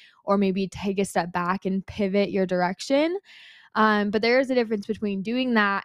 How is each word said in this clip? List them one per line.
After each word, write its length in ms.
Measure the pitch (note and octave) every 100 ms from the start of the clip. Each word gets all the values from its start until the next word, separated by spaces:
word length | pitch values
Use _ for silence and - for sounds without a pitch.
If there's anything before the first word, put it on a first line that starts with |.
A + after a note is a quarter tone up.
| - _
or 140 | - G3+
maybe 300 | G3 F#3+ F#3+
take 300 | - G3+ G3
a 60 |
step 300 | G3 F#3+ F3
back 320 | F3+ F3 F#3+ F#3+
and 200 | F#3+ -
pivot 440 | - G3 G3+ G3+
your 160 | G3 F#3
direction. 720 | F3+ F3+ F#3+ - C#4 D#4+ F#4+ - - - - -
Um, 360 | A3 A3 G#3 G#3
but 100 | G#3+
there 180 | A3+ B3+
is 120 | B3+
a 40 |
difference 320 | B3+ A3 G#3+ G3+
between 360 | G#3 G#3 G3
doing 320 | F#3+ B3 B3+
that 300 | A3+ G3+ G3